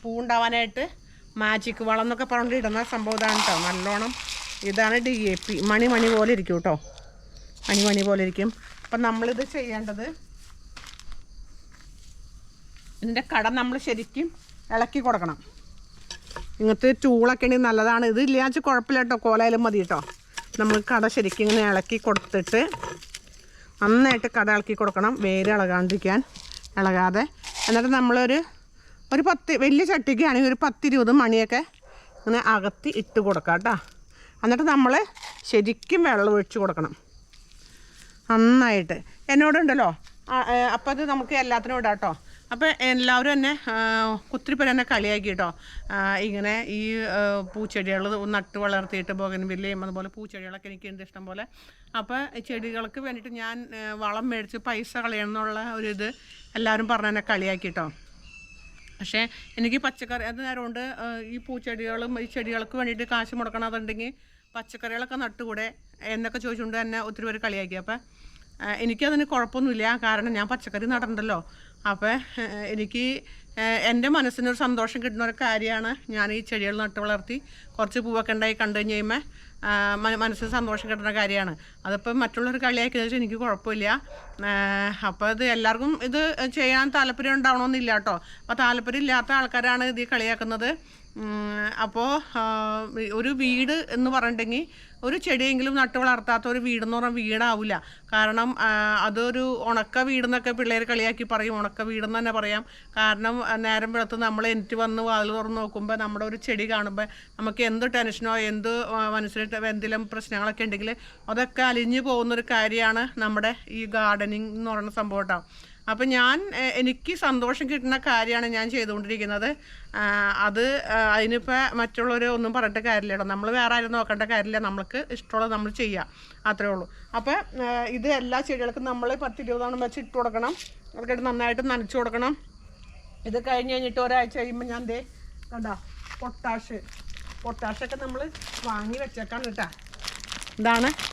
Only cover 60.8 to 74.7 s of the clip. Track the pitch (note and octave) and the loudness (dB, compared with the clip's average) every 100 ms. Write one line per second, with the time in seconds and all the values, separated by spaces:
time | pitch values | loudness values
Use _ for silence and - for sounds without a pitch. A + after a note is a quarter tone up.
60.8 | B3+ - A#3 A#3 A3 A#3+ A#3 B3 B3 A3+ | -8 -8 -8 -10 -10 -12 -10 -10 -8 -8
61.8 | A3+ A3+ A#3+ B3 A#3 C4 A3+ A3+ A3 C4 | -6 -6 -6 -6 -6 -6 -6 -6 -6 -6
62.8 | B3 A3+ A#3+ A#3 A3+ A#3+ A3+ A3+ A3+ A3+ | -6 -6 -2 -2 -2 -6 -6 -4 -4 -6
63.8 | A3 G#3+ A#3 C#4 _ _ _ A#3 A3+ A3+ | -6 -8 -10 -12 _ _ _ -14 -14 -12
64.8 | A#3 A#3 B3 C4 A#3+ G#3+ A#3 G#3+ A3 - | -8 -6 -6 -6 -6 -6 -8 -6 -6 -8
65.8 | - - G#3+ A3 A3+ A#3 A#3 A#3 A3+ A3 | -20 -14 -6 -4 -4 -6 -6 -6 -4 -4
66.8 | A3+ A3+ G#3+ G#3+ A3+ G#3+ A3 G3 F#3 F#3 | -4 -4 -6 -6 -6 -4 -4 -6 -6 -8
67.8 | F3+ A#3+ - - - - - - - G#3 | -8 -8 -10 -20 -20 -20 -20 -10 -6 -2
68.8 | A#3 A3+ D4 D4 D4 C4+ A#3 B3+ C4 A3+ | -2 0 2 2 2 0 0 0 0 2
69.8 | A3 A#3+ A#3 A3 A#3 A3 G#3 B3+ - G3+ | 2 2 2 2 0 -2 -2 -4 -6 -6
70.8 | A3+ B3 A#3 G#3+ A3 F3+ - - - - | -2 0 -2 -4 -2 -4 -6 -16 -20 -6
71.8 | G#3 G3 G#3+ B3+ B3+ - A3+ G#3 G#3 G#3+ | -4 0 0 0 -4 -8 -8 -6 -6 -4
72.8 | G#3 A#3+ B3+ C4+ - - - - A3 A3+ | -4 -2 -2 -4 -8 -20 -14 -4 0 2
73.8 | A3 A#3+ C4 D#4 C4 B3 B3 A#3+ C4+ | 2 2 4 4 2 0 -2 0 0